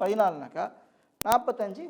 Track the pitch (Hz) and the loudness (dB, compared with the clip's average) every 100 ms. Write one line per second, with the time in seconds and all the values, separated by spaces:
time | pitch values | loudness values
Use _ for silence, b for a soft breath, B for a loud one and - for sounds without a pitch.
0 | 190 214 196 151 123 156 190 b b b | 0 4 2 0 -8 -8 -8 b b b
1 | b _ 202 240 247 233 202 196 | b _ 2 2 2 -4 -6 -6